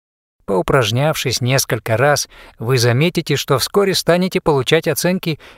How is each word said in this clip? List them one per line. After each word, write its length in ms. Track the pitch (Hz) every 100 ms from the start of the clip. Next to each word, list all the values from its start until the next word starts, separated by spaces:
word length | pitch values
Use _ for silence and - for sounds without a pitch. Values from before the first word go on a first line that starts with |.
| _ _ _ _ -
Поупражнявшись 960 | 190 165 143 107 120 151 147 131 -
несколько 560 | 123 135 - 123 - 110
раз, 320 | 143 139 - - - -
вы 200 | 117 131
заметите, 580 | 120 120 170 170 - -
что 240 | - 131
вскоре 340 | - 202 190
станете 460 | 160 - 180 185 180
получать 480 | 175 139 - 160 165
оценки 520 | 139 170 185 170 147 -